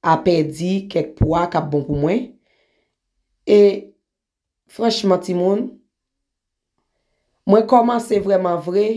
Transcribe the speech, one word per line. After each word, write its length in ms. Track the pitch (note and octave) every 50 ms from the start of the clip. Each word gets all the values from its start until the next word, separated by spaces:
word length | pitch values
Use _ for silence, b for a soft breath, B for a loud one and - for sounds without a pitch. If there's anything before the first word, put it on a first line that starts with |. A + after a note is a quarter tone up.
| -
a 120 | F3 D#3+ D#3 D#3
pèdi 640 | F#3+ F3 D#3+ D#3 D3+ C#3 D3+ E3+ F3+ F#3+ G3 F#3+ -
kèk 240 | - E3 D3 D3+ - -
pwa 260 | - D#3+ D#3+ E3+ F3 F3
k 80 | - E3
ap 100 | D3 D3
bon 140 | C#3+ D3 C#3 -
pou 120 | D3 C#3+
mwen. 280 | C#3+ D#3 F#3+ A#3+ B3+ - - _ _ _ _ _ _ _ _ _ _ _ _ _ _ _ _ _ _ _ _ _ _ -
E 120 | G#3 G#3 G#3 G3+ G3 G3+ - - _ _ _ _ _ _ _ _ _ _ _ _ _ _ _ _
franchman, 500 | - - A3 A#3 A3+ - - G3 F3+ F3+ F3+
timoun 440 | - F3+ F3 F3 F#3 G3 A3 B3+ B3+ - _ _ _ _ _ _ _ _ _ _ _ _ _ _ _ _ _ _ _ _ _ _ _ _ _ _ _ _ _ _ _ _ _ _ -
mwen 200 | G3 A3 G#3+ G#3+
kòmanse 500 | C4 A#3+ A#3 A#3+ A#3+ A#3 A#3 - A3 G3+ F3+
vrèman 360 | F#3+ G3 F#3 F#3 F3+ F3 E3+ -
vre 220 | F3 F3+ G3 G#3 G#3+ A3+